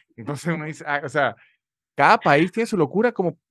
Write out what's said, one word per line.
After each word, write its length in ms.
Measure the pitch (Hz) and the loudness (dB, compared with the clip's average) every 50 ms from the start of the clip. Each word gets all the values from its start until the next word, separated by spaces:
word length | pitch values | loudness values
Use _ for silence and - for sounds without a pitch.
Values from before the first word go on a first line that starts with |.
| _ _ _ | _ _ _
Entonces 360 | 117 110 127 143 127 - 170 160 | -14 -12 -10 -10 -8 -6 -6 -6
uno 120 | 156 151 | -6 -8
dice, 180 | 156 147 - 156 | -10 -12 -12 -8
ah, 140 | 147 143 143 147 | -6 -6 -6 -6
o 60 | 127 | -4
sea, 260 | 135 151 135 113 - - _ _ _ _ _ _ _ _ _ _ _ | -2 0 0 -2 -2 -6 _ _ _ _ _ _ _ _ _ _ _
cada 240 | - 139 165 220 - | 2 4 4 4 4
país 320 | - 170 143 151 170 185 | 4 4 4 4 2 0
tiene 160 | - 226 233 | -2 -4 -4
su 100 | - 220 | -2 0
locura, 340 | 175 151 131 - 196 240 240 233 | 0 0 0 0 0 0 0 0
como 260 | - 185 170 - _ _ _ | -2 -4 -4 -4 _ _ _